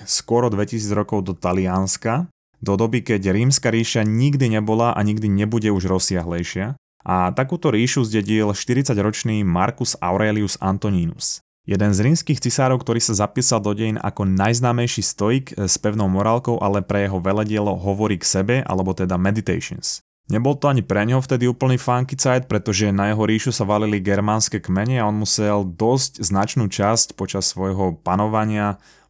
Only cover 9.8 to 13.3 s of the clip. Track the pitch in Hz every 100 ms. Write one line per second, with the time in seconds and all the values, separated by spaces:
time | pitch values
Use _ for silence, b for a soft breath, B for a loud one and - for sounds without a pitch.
9.8 | 120 - 90 95 107 107 101 - 95 95
10.8 | 107 95 82 85 - - _ _ - 98
11.8 | 104 95 113 160 - 147 123 - 131 127
12.8 | 117 117 - 101 104